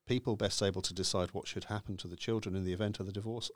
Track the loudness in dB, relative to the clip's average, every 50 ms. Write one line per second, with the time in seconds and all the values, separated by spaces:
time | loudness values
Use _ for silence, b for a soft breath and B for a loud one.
0 | _ 0 0 2 2 2 2 2 2 2 4 4 4 4 4 2 0 -2 0 0
1 | 0 2 4 4 2 2 0 -4 -6 -4 -6 -6 -4 -2 -4 -4 -2 -4 -6 -6
2 | -6 -8 -8 -6 -2 0 0 0 0 0 0 0 0 0 2 2 2 0 0 0
3 | -4 -4 -4 -4 -4 -4 -4 -4 -6 -6 -8